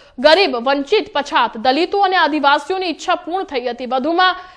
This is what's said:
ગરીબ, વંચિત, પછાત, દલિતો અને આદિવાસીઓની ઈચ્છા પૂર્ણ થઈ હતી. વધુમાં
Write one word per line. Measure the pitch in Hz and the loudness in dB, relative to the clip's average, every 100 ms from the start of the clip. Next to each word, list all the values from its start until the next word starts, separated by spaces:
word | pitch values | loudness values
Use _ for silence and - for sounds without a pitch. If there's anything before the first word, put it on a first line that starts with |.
| - - | -20 0
ગરીબ, | 285 339 370 247 | 4 6 4 0
વંચિત, | 247 285 277 427 - | -2 -2 2 0 0
પછાત, | 285 269 311 233 233 | -4 -2 0 0 -2
દલિતો | 254 277 349 403 | 0 0 0 0
અને | 392 370 | 2 2
આદિવાસીઓની | 311 302 277 294 294 381 370 | 0 2 2 0 -2 -6 -6
ઈચ્છા | 294 - | -6 -4
પૂર્ણ | 339 - 370 | -4 -4 -8
થઈ | 370 269 247 | -6 -6 -6
હતી. | 240 247 | -8 -4
વધુમાં | 262 269 339 370 359 - | -4 -2 2 0 0 -10